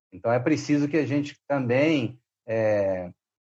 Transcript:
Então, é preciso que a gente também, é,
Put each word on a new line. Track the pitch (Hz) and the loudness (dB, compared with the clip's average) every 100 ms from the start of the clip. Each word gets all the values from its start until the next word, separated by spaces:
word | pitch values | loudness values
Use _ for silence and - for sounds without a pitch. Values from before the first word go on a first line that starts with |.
| _ | _
Então, | 92 113 | -6 -2
é | 123 | 0
preciso | 151 143 - 147 147 | 2 0 2 0 2
que | 160 | 0
a | 127 | 0
gente | 143 143 - - | -2 -4 -10 -4
também, | 139 120 127 156 147 110 - _ _ - | -2 0 2 2 2 -2 -8 _ _ -4
é, | 113 107 104 98 92 90 - _ _ | 0 2 2 0 -2 -6 -14 _ _